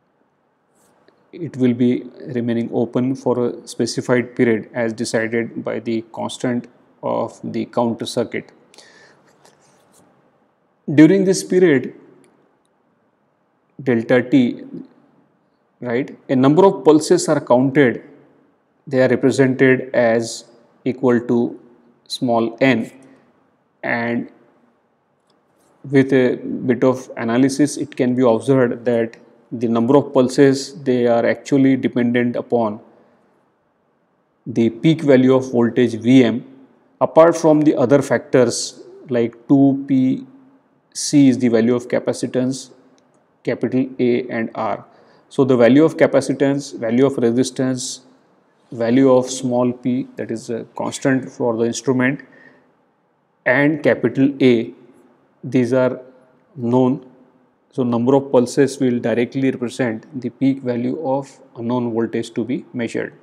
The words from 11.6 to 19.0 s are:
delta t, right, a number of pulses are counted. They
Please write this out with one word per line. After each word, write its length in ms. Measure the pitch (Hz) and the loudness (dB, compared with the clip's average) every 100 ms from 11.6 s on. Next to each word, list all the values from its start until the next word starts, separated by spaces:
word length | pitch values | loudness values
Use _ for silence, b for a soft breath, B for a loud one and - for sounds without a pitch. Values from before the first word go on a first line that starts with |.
| 180 135 120 - - _ _ _ _ _ _ _ _ _ _ _ _ _ _ _ _ - | 4 4 0 -10 -20 _ _ _ _ _ _ _ _ _ _ _ _ _ _ _ _ -8
delta 400 | 131 117 110 127 | -2 -2 0 -2
t, 400 | 123 139 120 - - - - _ _ _ _ _ _ _ _ _ | 2 2 2 -2 -12 -18 -20 _ _ _ _ _ _ _ _ _
right, 360 | 120 120 - - - | -6 -4 -6 -10 -2
a 80 | 131 | 2
number 280 | 135 156 | 4 6
of 200 | 196 190 | 4 4
pulses 440 | 156 151 - 175 - | 4 4 4 0 0
are 120 | 143 | -2
counted. 640 | - 123 135 147 127 107 - - _ _ _ _ _ _ - | 2 2 2 2 2 0 -10 -20 _ _ _ _ _ _ -4
They 160 | 131 | 0